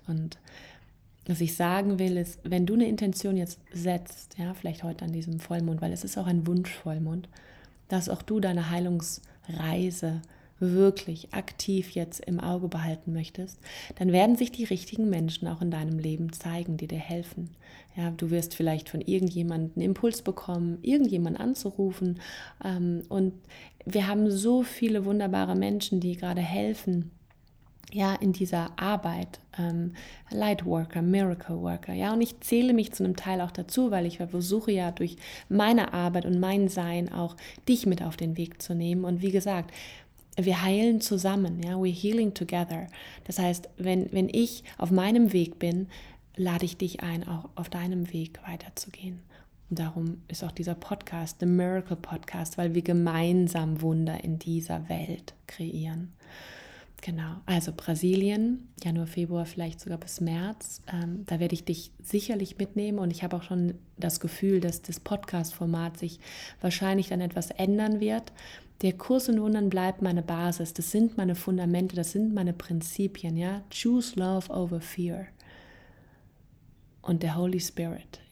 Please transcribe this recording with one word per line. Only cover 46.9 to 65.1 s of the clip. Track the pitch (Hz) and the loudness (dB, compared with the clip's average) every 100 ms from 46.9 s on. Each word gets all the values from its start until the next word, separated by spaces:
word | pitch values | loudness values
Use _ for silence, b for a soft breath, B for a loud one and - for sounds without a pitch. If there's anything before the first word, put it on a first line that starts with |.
| 180 | -4
ein, | 175 165 175 | -4 -4 -4
auch | 165 170 - | -8 -8 -10
auf | 170 | -8
deinem | 175 180 180 175 | -4 -2 -2 -2
Weg | 165 160 - - | -4 -6 -8 -12
weiterzugehen. | 170 - - - - 190 175 - B B _ - | -12 -12 -14 -14 -12 -12 -12 -16 B B _ -8
Und | 165 | -4
darum | 160 170 165 170 - | -4 -4 -4 -6 -10
ist | 170 | -8
auch | 165 | -8
dieser | - 175 170 | -6 -6 -6
Podcast, | - 202 - 170 165 - | -6 -8 -8 -8 -8 -2
The | 175 | 4
Miracle | 180 180 185 185 170 | 4 4 0 -2 -8
Podcast, | - 165 - 175 160 - | -6 -10 -8 -8 -8 -2
weil | 175 | 0
wir | 170 | 0
gemeinsam | 170 175 170 160 170 180 175 170 160 156 | 2 4 4 2 4 4 4 2 0 0
Wunder | 160 160 160 160 | 2 2 0 -2
in | - 160 | -4 -4
dieser | 170 165 165 165 160 | -2 -4 -2 -6 -4
Welt | 170 165 - - - - | -6 -4 -8 -10 -20 -20
kreieren. | - 165 160 160 160 175 - B B B B B B B - | -8 -6 -4 -4 -6 -8 -12 B B B B B B B -14
Genau, | - 165 160 175 - | -6 -4 -4 -8 0
also | 175 165 | 0 0
Brasilien, | 160 - 160 180 190 196 208 226 254 - - | -6 -2 2 4 4 4 2 2 0 -6 -8
Januar, | 175 165 165 | -2 -2 -2
Februar, | 175 170 175 165 | -2 -2 -2 -4
vielleicht | - 165 165 | -4 -6 -6
sogar | - 170 | -8 -8
bis | 175 - | -8 -4
März. | 170 165 190 214 - - - | -2 -2 -4 -6 -10 -12 -8
Ähm, | 175 170 180 196 | -4 -4 -6 -4
da | 165 | 0
werde | 170 | 0
ich | 165 | 0
dich | - 165 - - | -2 -4 -6 -16
sicherlich | - 208 202 214 185 - | -2 -2 0 -4 -4 -4
mitnehmen | 196 208 208 208 | -4 -2 -2 0
und | 175 | 0
ich | 165 | -2
habe | 180 175 | -4 -4
auch | |
schon | - 180 175 175 - - | -2 0 0 0 -12 -4
das | 170 - | -2 -2
Gefühl, | 165 - 196 190 | -4 0 2 4
dass | 175 170 | 2 -4
das | - 165 | -8 -10
Podcast-Format | - | -4